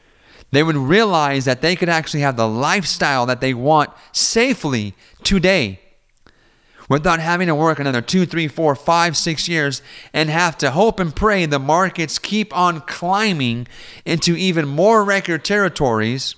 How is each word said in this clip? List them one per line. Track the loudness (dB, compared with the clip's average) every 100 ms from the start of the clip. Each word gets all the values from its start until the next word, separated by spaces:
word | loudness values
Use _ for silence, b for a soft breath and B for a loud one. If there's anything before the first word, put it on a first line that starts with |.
| b b b b b
they | 0
would | 2 0
realize | 2 2 4 2 0 0 0
that | 0
they | 0 0
could | 0
actually | -2 -2 -2
have | -2 0
the | 0
lifestyle | 0 0 0 -2 -2 0 0 0
that | -2
they | -2
want | -2 2 2 2 -6 B
safely | -4 0 2 2 0 -2 -2 -4 -10 b b
today | 0 2 4 2 0 -6 _ _ _ _ _ b b b b b b
without | 0 2 0
having | 0 0 0
to | 2
work | 2 0
another | -2 -2
two, | 0 0 0
three, | -2 -4
four, | 0 0 0
five, | 0 2 2 0
six | -4 -4 -2
years | -2 -2 -4 B B B
and | -4 0
have | 0 0 0
to | 0
hope | 2 2 2
and | -4 0
pray | 0 2 0
the | 0
markets | 2 2 2 -2 -4 -6
keep | -4 -4 -2 0
on | 0 -2
climbing | -8 -6 -2 0 0 0 -2 -4 -8 B B B
into | -4 -2 0 0
even | 0 0 0
more | 2 4 4 4
record | 0 0 -4 -2
territories | 0 0 0 0 0 -2 -4 -8